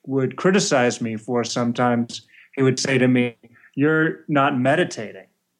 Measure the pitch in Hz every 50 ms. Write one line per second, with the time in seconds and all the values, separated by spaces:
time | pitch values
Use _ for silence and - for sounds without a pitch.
0 | _ - 135 135 131 123 - - - 180 190 202 - - 147 131 123 123 110 -
1 | 120 113 113 110 - - 123 120 117 - - 127 120 120 120 127 123 123 120 120
2 | 117 117 - - - _ _ - - _ _ - 135 131 127 - - - 135 127
3 | 127 127 127 123 123 120 117 _ _ - _ _ - - _ 135 139 151 160 160
4 | 156 160 160 - - - 156 139 139 143 143 123 123 131 147 170 180 - - -
5 | 110 98 95 95 92 _ _ _ _ _ _